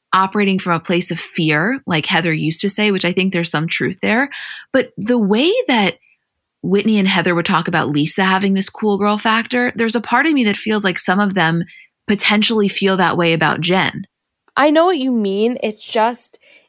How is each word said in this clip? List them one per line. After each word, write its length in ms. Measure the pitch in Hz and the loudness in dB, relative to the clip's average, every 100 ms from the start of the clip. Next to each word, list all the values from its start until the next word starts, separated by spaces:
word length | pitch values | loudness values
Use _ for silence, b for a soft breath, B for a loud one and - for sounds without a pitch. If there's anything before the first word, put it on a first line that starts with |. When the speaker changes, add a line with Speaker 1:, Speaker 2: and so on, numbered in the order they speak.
| - | -2
Speaker 1:
operating 460 | 185 190 208 196 190 | 0 2 0 0 0
from 140 | 185 | 0
a 60 | 165 | -4
place 300 | - 175 180 | -2 -2 0
of 80 | 165 | -2
fear, 640 | - - 160 151 185 269 - | -6 -2 0 0 0 -4 -4
like 180 | 165 - | -4 0
Heather 260 | 180 165 | -2 0
used 280 | 160 156 160 | -2 -2 0
to 100 | 202 | 0
say, 220 | 208 214 | 2 0
which 120 | 185 | 0
I 60 | 175 | 0
think 220 | 185 190 | 0 0
there's 180 | 180 170 | 0 -2
some 160 | 151 165 | -2 -2
truth 320 | - 127 190 | -2 -4 -4
there. 300 | 196 220 285 B B B B | -2 -2 -2 B B B B
But 200 | 269 254 - | -2 -2 -4
the 220 | 202 247 | -2 0
way 340 | 202 214 311 480 381 | 2 2 2 0 0
that 300 | 240 185 - _ _ _ _ _ _ | 2 0 -2 _ _ _ _ _ _
Whitney 360 | 175 196 214 214 | -2 0 2 2
and 100 | 190 | 2
Heather 260 | 190 175 | 0 0
would 120 | 175 170 | 0 0
talk 200 | 170 170 | -2 0
about 220 | 170 139 | -2 0
Lisa 340 | 147 160 - | 0 0 0
having 320 | 185 190 202 | 0 0 0
this 160 | 196 190 | 0 -2
cool 260 | - 214 202 | -2 -2 0
girl 220 | 208 208 | 0 0
factor, 540 | 226 220 226 247 247 | 0 -2 -2 -2 -2
there's 220 | - 226 226 | -2 -2 -2
a 40 | |
part 260 | 220 240 302 | 0 0 2
of 80 | |
me 100 | 294 | 2
that 120 | 220 202 | 2 0
feels 280 | - 214 | -2 0
like 160 | 202 175 | 0 0
some 180 | - 190 | 0 2
of 160 | 208 | 2
them 300 | 190 160 170 170 B B _ - | 2 2 0 -4 B B _ -4
potentially 640 | 202 - 208 214 226 202 | -2 2 2 2 2 0
feel 280 | - 190 190 | 0 0 2
that 180 | 175 165 | 2 2
way 160 | 170 | 0
about 300 | 165 156 143 | 2 0 0
Jen. 440 | 170 190 156 - 190 _ _ _ _ | 0 0 0 -4 -12 _ _ _ _
Speaker 2:
I 140 | - 285 | 0 2
know 160 | 302 | 4
what 140 | 349 349 | 4 2
you 120 | 262 | 0
mean. 460 | 240 196 196 220 247 | 0 0 0 0 0
It's 200 | 220 214 | -6 -8
just, 560 | - 226 226 240 - - b b | -6 -2 0 0 -4 -6 b b